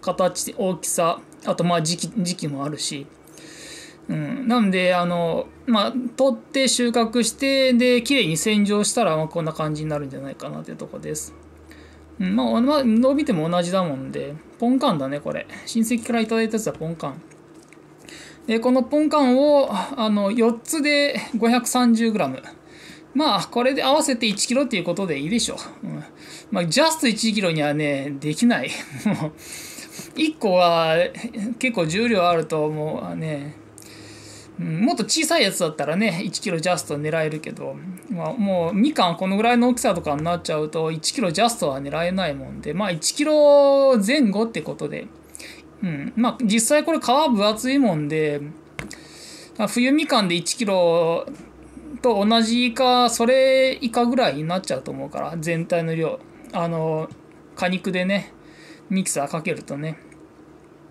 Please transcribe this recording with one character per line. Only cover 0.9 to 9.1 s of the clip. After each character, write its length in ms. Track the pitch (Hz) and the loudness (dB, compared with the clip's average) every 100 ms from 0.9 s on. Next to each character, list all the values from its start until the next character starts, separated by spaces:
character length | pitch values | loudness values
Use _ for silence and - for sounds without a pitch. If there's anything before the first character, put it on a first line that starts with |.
| - 170 - - - | 0 0 0 -8 -12
あ 120 | - 180 | -6 0
と、 80 | |
ま 120 | 170 170 | 2 2
あ、 60 | |
時 140 | 160 175 | 0 -4
期、 160 | 165 226 | -4 -4
時 180 | 175 - | -4 -2
期 100 | 151 | -6
も 180 | 135 | -4
あ 40 | 143 | -6
る 100 | 143 | -6
し。 300 | - 143 143 - - - - - - - - - - | -8 -8 -12 -20 -20 -20 -20 -20 -18 -18 -20 -20 -8
う 60 | |
ん。 320 | 160 147 - 233 | -6 -4 -4 0
な 140 | 247 | 2
ん 100 | 202 | 2
で、 240 | 185 180 | 2 2
あ 100 | 180 175 | 2 0
の、 420 | 175 170 - - - - | 0 -2 -2 -6 -10 0
ま 220 | 214 220 | 0 2
あ、 60 | 247 247 - | -2 -6 0
取 200 | 269 226 | 2 0
っ 20 | |
て 300 | - 269 262 | -4 0 0
収 220 | - 240 | 2 0
穫 340 | 233 226 240 | 0 0 0
し 80 | 226 | -2
て、 400 | - 277 269 262 | -2 0 2 4
で、 280 | 240 247 247 | 4 4 2
綺 120 | 240 | 2
麗 120 | 277 156 | 0 2
に 80 | 160 | 0
洗 280 | 220 208 | 2 2
浄 200 | 202 208 | 2 2
し 80 | 202 | 0
た 100 | - | 2
ら、 140 | 196 | 2